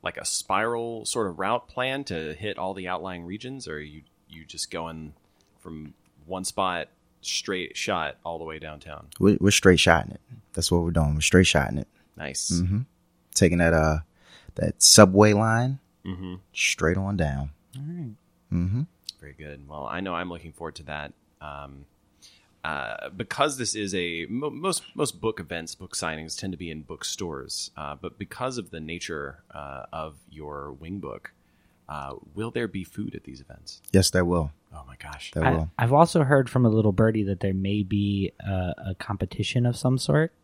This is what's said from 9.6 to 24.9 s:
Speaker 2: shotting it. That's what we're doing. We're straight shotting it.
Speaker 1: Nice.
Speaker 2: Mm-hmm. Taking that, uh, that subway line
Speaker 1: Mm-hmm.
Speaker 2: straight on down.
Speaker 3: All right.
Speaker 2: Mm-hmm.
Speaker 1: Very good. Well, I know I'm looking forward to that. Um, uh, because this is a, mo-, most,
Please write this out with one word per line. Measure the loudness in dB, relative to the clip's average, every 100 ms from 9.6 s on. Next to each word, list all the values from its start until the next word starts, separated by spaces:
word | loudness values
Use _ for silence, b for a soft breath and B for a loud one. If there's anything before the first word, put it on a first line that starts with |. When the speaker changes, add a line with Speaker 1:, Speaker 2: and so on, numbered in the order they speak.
| 8 8
Speaker 2:
shotting | 8 6 4
it. | -12 _ -20 _
That's | -6 0
what | 2
we're | 2
doing. | 2 2 2
We're |
straight | 6 8 8
shotting | 4 0 -4
it. | -8 _ _ -12
Speaker 1:
Nice. | -10 -6 -2
Speaker 2:
Mm-hmm. | 0 2 0 -4 _ _ _ _
Taking | 4 4 6
that, | 6
uh, | 6 4 2 -4 b b b b -4
that | -4 4
subway | 8 10 10 10 8
line | 8 4 2 0 -2 _ _ -12
Speaker 1:
Mm-hmm. | -10 -10 -12 _
Speaker 2:
straight | -2 -2 2 2 2
on | 0 0
down. | 0 0 -6 -10 _ -14
Speaker 3:
All | -12
right. | -10 -12 -14 _ _ _
Speaker 2:
Mm-hmm. | 0 0 0 -2 _ -18 -16
Speaker 1:
Very | -20
good. | -16 -14 -14 -14
Well, | -10 -8
I | -6
know | -4 -4
I'm | -6
looking | -8 -14
forward | -12 -12 -12
to |
that. | -12 -10 -10 -16 _ _
Um, | -16 -14 -16 -18 -20 _ _ b b b b _
uh, | -6 -4 -6 -8 -10 -10
because | -10 0 0 0
this | -4 -4
is | -4 -2
a, | -2 -4 -6
mo-, | -6 -6
most, | -6 -4 -4 -8